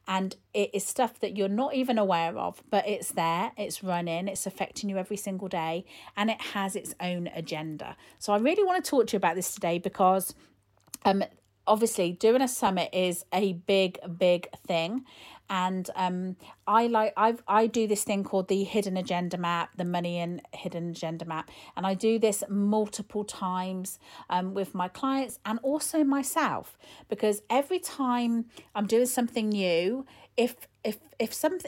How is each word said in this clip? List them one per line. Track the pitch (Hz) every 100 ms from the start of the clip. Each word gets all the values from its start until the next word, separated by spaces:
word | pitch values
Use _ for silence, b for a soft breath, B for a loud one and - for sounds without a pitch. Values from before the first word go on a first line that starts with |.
| -
And | 190 190 - _
it | 208 196
is | 196 -
stuff | - 247 -
that | 208 196
you're | 196
not | 208 277
even | 269 262 226
aware | 190 170 165 -
of, | 175 - -
but | 202 208
it's | 208 -
there, | 185 165 170 226 -
it's | 202 -
running, | 185 175 170 170 196
it's | 190 190
affecting | - - - 202
you | 190
every | 190 202
single | 202 185 185
day, | 175 160 170 - B B 202
and | 220
it | 214
has | - 202 196 202
its | - -
own | 180 175 175
agenda. | 165 160 156 160 151 - - B B
So | -
I | 208
really | 262 392 370
want | 359
to | -
talk | 277 226
to |
you | 196
about | 180 180
this | -
today | - 170 175
because, | 190 - 185 190 185 - b _ _ _ _ - 202
um, | 196 - _ _ _ -
obviously | 214 226 - 175
doing | 175 220 254
a | 254
summit | - 208 180 -
is | 185 180 175 -
a | 180 202
big, | 175 - 196 185 - 190 170
big | 180 175 - - -
thing. | 165 170 254 B B B B -
And, | 185 185 185 180 190
um, | 180 180 185 185 B B -
I | 220 233
like, | 220 220 185
I've, | 220 233 -
I | 214 226
do | 233 214
this | 202 -
thing | 202
called | 190 196 185
the | 196
hidden | 190 220 196 185
agenda | 190 175 175 180
map, | 175 170 - -
the | 175
money | 175 175 175
and | 170 175 -
hidden | - 175 170 170
agenda | 170 165 165 165
map. | 160 - B B -
And | 190
I |
do | 196 220 226
this | 220 202 202
multiple | 202 202 214 208 - - 208 208
times, | - 185 185 185 185 185 - B B B
um, | 180 185
with | 196 190
my | 185 185
clients | - 269 269 254 - 208
and | 226
also | 269 302 - 320 277
myself, | 277 262 330 240 110 - - B B -
because | 202 214 202 -
every | 254 277 359
time | - - 254 247 233 233 233 B B
I'm | 208 208
doing | 226 254
something | 262 233 233 214
new, | 208 185 170 185 262 - B B -
if, | 240 - - _ 214
if, | - - -
if | 220
some, | - 311 370